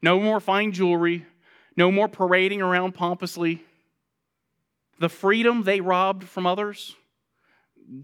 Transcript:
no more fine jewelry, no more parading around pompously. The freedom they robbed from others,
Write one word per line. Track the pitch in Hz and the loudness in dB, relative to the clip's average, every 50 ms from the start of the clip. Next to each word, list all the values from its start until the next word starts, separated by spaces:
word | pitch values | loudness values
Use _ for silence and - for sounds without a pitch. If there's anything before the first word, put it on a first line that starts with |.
| - | 2
no | 165 180 190 | 2 2 4
more | 208 214 220 202 | 2 2 0 0
fine | - 190 190 202 214 214 | 0 0 0 0 0 0
jewelry, | 185 180 190 175 175 170 170 170 170 170 - - _ _ _ _ _ _ _ _ - | -2 0 0 2 2 2 0 0 -2 -4 -8 -14 _ _ _ _ _ _ _ _ 0
no | 175 175 185 | 2 2 4
more | 190 196 214 | 4 2 0
parading | 208 - - 185 180 180 185 190 190 202 202 | 0 0 0 0 2 2 2 2 0 0 -2
around | 190 180 180 180 185 190 | -2 0 0 0 -2 -2
pompously. | 185 - 175 175 180 180 185 175 - 170 170 165 165 165 - _ _ _ _ _ _ _ _ _ _ _ _ _ _ _ _ _ _ _ _ _ _ _ _ _ _ - | -4 -4 -4 -4 -4 -4 -8 -10 -6 -4 -4 -4 -4 -6 -10 _ _ _ _ _ _ _ _ _ _ _ _ _ _ _ _ _ _ _ _ _ _ _ _ _ _ -4
The | 165 165 | -4 -4
freedom | - - 190 196 214 226 233 233 240 233 196 | -4 -2 0 2 2 2 2 2 2 0 0
they | 190 202 196 | 0 -2 0
robbed | 175 185 180 180 190 190 196 190 185 | 0 0 0 2 2 0 -2 -4 -8
from | - - 190 185 | -12 -6 -2 0
others, | 180 185 208 208 208 202 - - - - _ _ _ _ _ _ _ _ _ _ _ _ _ _ _ _ _ - - 123 135 | 0 0 -2 -4 -8 -8 -12 -16 -20 -20 _ _ _ _ _ _ _ _ _ _ _ _ _ _ _ _ _ -20 -20 -20 -12